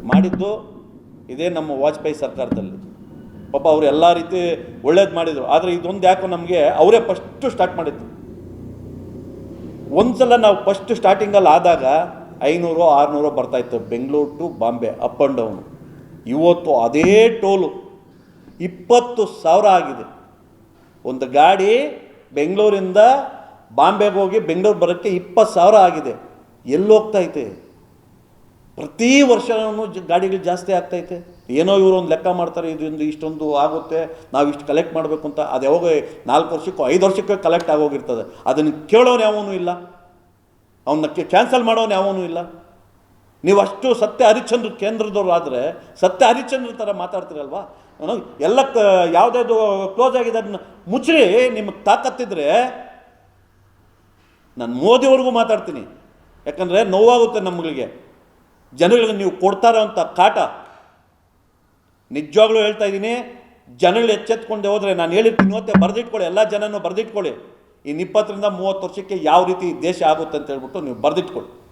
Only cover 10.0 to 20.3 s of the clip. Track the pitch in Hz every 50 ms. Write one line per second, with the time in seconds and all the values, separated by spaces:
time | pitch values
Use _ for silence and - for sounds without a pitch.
10 | 208 247 247 - 262 240 240 240 220 208 202 190 - 196 196 196 - - 233 -
11 | - 190 196 196 214 202 202 202 190 165 151 175 170 180 170 151 135 131 139 156
12 | 175 175 - - - - - - - 139 160 175 175 170 165 160 175 165 147 139
13 | 147 147 147 147 147 151 135 127 123 123 135 127 120 120 120 117 98 104 113 117
14 | 127 135 143 147 147 143 143 147 160 170 139 113 113 117 120 123 123 110 - -
15 | 113 123 - - 143 143 139 123 113 110 101 95 92 - - - - - - -
16 | - - - - - 113 120 147 165 175 170 170 - 156 147 123 113 117 120 147
17 | 160 180 202 214 226 233 226 - - 190 196 196 180 147 - - - - - -
18 | _ _ _ _ _ _ _ _ - - - - 170 180 175 - - - 233 240
19 | 240 247 240 233 214 185 - - - 165 165 196 208 208 190 180 160 143 135 117
20 | 107 - - - - _